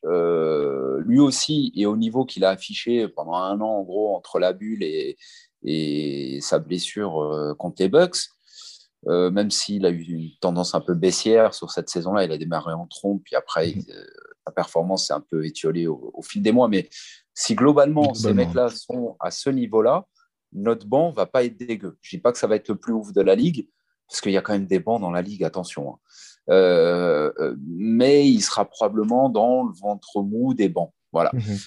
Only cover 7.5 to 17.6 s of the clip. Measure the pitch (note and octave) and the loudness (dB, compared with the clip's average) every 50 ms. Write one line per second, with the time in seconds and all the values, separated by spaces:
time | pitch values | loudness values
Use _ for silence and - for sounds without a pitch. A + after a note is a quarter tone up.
7.5 | D2 - - F2+ - - F#2 F#2+ G2+ D#3+ F3+ F3+ F3 - - - _ _ _ _ | -6 -8 -8 -8 -4 -2 0 2 4 4 4 4 0 -6 -8 -10 _ _ _ _
8.5 | - - - - - - _ _ _ _ - - E2+ F2 F2+ F2+ F#2 G2+ G#2 G#2 | -20 -20 -20 -20 -20 -20 _ _ _ _ -4 -2 0 2 2 2 2 0 -2 0
9.5 | - - - - G#2 G2+ F#2+ F2+ F2 E2+ E2 E2+ F2 D#2+ D#2+ D#2 - - - F2+ | -2 -4 -4 -4 -2 0 0 0 0 -2 -6 -8 -8 -8 -8 -10 -10 -6 -4 -2
10.5 | F2 F2 F2+ - - - - - F2 E2+ F#2 F#2 F2 - - A2 A2+ A2+ A2 G2+ | -2 -2 -2 -2 -2 -4 -2 0 0 2 2 2 2 2 2 4 6 6 6 4
11.5 | - - F2 E2 - F2 F2 - - F2 E2 F#2 G2+ G#2 F#2+ E2+ D#2 D2+ D#2+ E2+ | 2 -2 -12 -10 -8 -8 -6 -6 -4 -6 -4 -2 0 0 0 0 -2 -4 -4 -4
12.5 | E2 D#2+ D2+ E2 D#2+ E2 F2 E2+ - - - G2 G2+ F#2+ - - - C2+ - - | -4 -4 -4 -6 -8 -8 -8 -12 -12 -6 -4 -2 -2 -4 -4 -4 -4 -4 -4 -2
13.5 | - E2 E2 E2+ - F#2+ - - - - - G1+ - G1+ - - - _ - - | -2 -2 -2 -2 -2 -6 -8 -10 -14 -20 -20 -20 -20 -20 -20 -20 -20 _ -16 -10
14.5 | - F2+ E2+ - - E2 E2+ F#2 F#2+ F#2 - - D2 C#2+ - - E2 D#2+ D#2 D#2+ | -6 -6 -4 -2 -2 -2 0 0 0 -2 -2 -2 -4 -4 -6 -4 -4 -4 -4 -4
15.5 | D#2 - - D#2+ D#2+ E2+ E2+ D#2+ D2+ B1+ A#1+ A1+ - - - - - G#2 G2+ G#2+ | -6 -4 -4 -2 -2 0 -2 -2 -4 -6 -8 -14 -14 -14 -14 -10 -6 -2 0 2
16.5 | A2+ B2 B2 A2+ G#2 F#2 E2 - - - - - - - _ _ - - - - | 4 4 4 4 2 0 -2 -4 -10 -20 -20 -20 -20 -20 _ _ -10 -6 -4 -2
17.5 | A2+ G#2 | 0 2